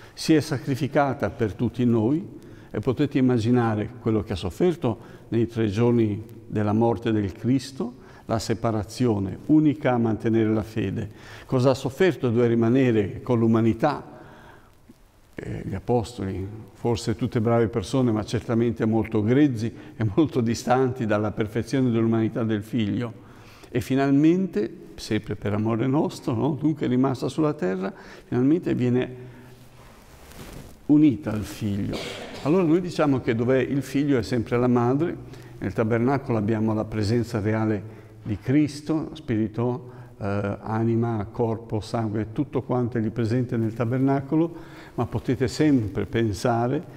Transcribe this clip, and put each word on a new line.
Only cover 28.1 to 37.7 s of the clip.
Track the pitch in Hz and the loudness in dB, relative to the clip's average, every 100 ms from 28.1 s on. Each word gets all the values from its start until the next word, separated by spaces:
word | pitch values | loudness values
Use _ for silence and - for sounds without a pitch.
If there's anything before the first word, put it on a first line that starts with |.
| - - | -18 -4
finalmente | 120 135 175 160 | 2 4 2 2
viene | 123 123 123 - - - - - - - - - - - - - - - - - - - | 0 2 2 0 -8 -16 -20 -20 -20 -20 -20 -20 -20 -20 -20 -20 -18 -16 -16 -18 -6 4
unita | 147 151 110 - | 6 6 4 -2
al | 107 | -6
Figlio. | 98 - 107 101 104 - - - - - | -6 -6 -4 -2 -4 -6 -8 -12 -14 -6
Allora | 135 180 | 0 2
noi | 170 170 | 4 2
diciamo | 180 - 151 131 | 2 0 2 2
che | - | 2
dov'è | 113 120 131 | 0 2 2
il | 123 139 | 2 -2
Figlio | 131 139 143 131 | -2 0 2 2
è | |
sempre | - 123 107 123 | 2 -2 0 2
la | 123 | 4
madre. | 123 120 139 175 - - - - - | 4 4 2 0 -4 -12 -18 -18 -8
Nel | 101 | -6
tabernacolo | 98 110 117 123 139 - 113 | -2 0 2 2 0 0 -2
abbiamo | 104 110 110 | 0 0 0
la | 107 | 0
presenza | 107 110 104 120 113 113 | -2 -2 0 0 0 -2
reale | 101 110 110 | 0 0 0